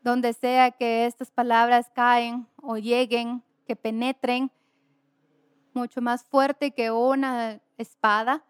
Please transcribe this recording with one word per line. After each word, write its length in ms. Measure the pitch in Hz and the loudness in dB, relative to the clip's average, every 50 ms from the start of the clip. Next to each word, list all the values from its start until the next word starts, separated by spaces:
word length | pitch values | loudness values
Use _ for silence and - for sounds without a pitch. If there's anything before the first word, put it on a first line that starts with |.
Donde 300 | _ 240 247 254 240 240 | _ 0 0 0 0 -2
sea 380 | 233 - - 247 254 254 254 247 | -4 -2 -2 0 4 4 4 4
que 340 | 240 _ 247 233 226 226 233 | 2 _ -2 -2 0 0 0
estas 260 | 240 233 _ 262 - | -2 -2 _ -16 -8
palabras 600 | _ - 240 240 233 226 233 240 247 240 233 - | _ -4 0 2 4 4 4 4 4 2 2 -2
caen 540 | _ - 240 247 240 240 240 233 233 247 233 _ _ - | _ 0 2 2 2 2 0 -2 -8 -10 -12 _ _ -18
o 160 | - 277 226 220 | -10 -8 -8 -6
lleguen, 640 | 208 226 240 247 254 220 240 240 233 233 240 247 _ _ _ _ _ | -2 0 0 0 0 0 -2 -4 -4 -6 -8 -10 _ _ _ _ _
que 100 | - 240 | -10 -10
penetren 720 | - _ 220 220 226 240 262 262 _ - 247 247 254 262 262 _ _ _ _ _ _ _ _ _ _ _ _ _ _ _ _ _ _ _ _ _ _ _ _ _ | -6 _ -6 -4 -4 -4 -4 -4 _ -4 -4 -2 -2 -4 -6 _ _ _ _ _ _ _ _ _ _ _ _ _ _ _ _ _ _ _ _ _ _ _ _ _
mucho 260 | 247 247 240 _ 262 | -6 -6 -6 _ -4
más 240 | 240 240 240 254 - | -2 -2 -2 -4 -6
fuerte 460 | _ - 269 269 277 269 _ 294 285 | _ 2 2 2 2 0 _ -4 -6
que 200 | - - 233 226 | -4 -4 -4 -2
una 720 | 226 226 240 262 269 269 269 262 254 240 233 220 214 214 _ _ _ | 0 0 2 2 2 0 0 -2 -2 -4 -4 -6 -8 -12 _ _ _
espada 640 | - 233 - _ _ - 214 208 214 226 240 277 311 _ | -14 -14 -14 _ _ 0 2 2 2 0 -2 -2 -4 _